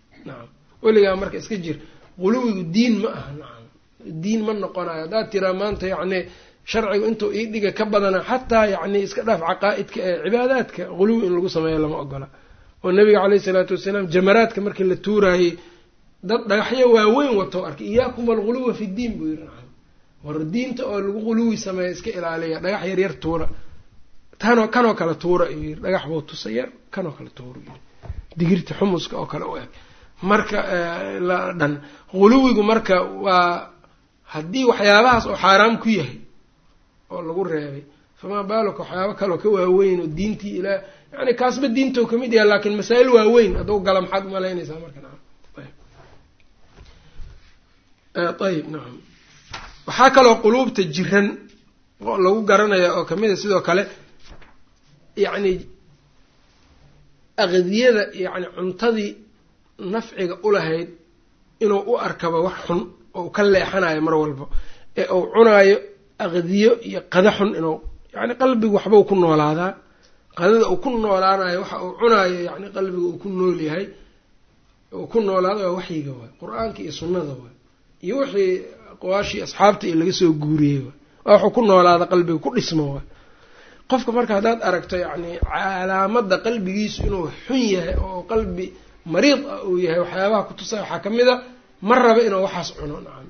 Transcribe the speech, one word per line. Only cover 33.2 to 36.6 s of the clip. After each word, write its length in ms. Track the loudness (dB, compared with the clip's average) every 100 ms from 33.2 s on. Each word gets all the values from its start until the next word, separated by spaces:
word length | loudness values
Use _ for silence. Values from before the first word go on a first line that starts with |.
waa 480 | 2 2 2 -2 -10 _ _ _ _ _ -14
haddii 360 | -10 -6 2 2
waxyaabahaas 600 | 4 6 6 6 4 0
oo 80 | 0
xaaraam 420 | 4 6 6 2
ku 120 | 0
yahay 280 | -2 -2 -10 -20 -20 _ _